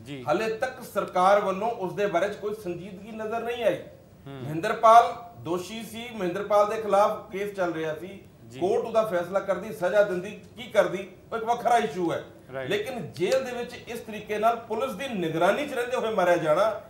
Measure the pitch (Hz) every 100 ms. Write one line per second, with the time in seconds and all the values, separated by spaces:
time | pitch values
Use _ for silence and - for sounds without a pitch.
0 | 117 139 123 180 220 220 254 - 214 202
1 | - 185 185 202 190 190 226 226 185 156
2 | 196 170 202 208 208 208 175 170 196 180
3 | 214 220 214 226 233 240 214 - - -
4 | - - 135 135 127 160 214 214 165 233
5 | 233 - - - 123 180 - 226 196 214
6 | 240 220 180 185 202 208 208 220 208 196
7 | 214 - - 190 202 196 175 160 156 151
8 | 185 196 - - 117 123 185 240 226 220
9 | 202 175 175 196 196 185 220 - 269 208
10 | 202 180 202 202 - - 240 214 170 185
11 | - - - 226 226 233 240 233 214 180
12 | 170 123 - - - 131 131 208 233 240
13 | 160 - 196 262 254 240 240 226 - 233
14 | - 208 - 208 226 233 - 220 262 190
15 | 269 202 165 160 180 247 294 240 240 247
16 | 220 202 175 - 156 160 220 208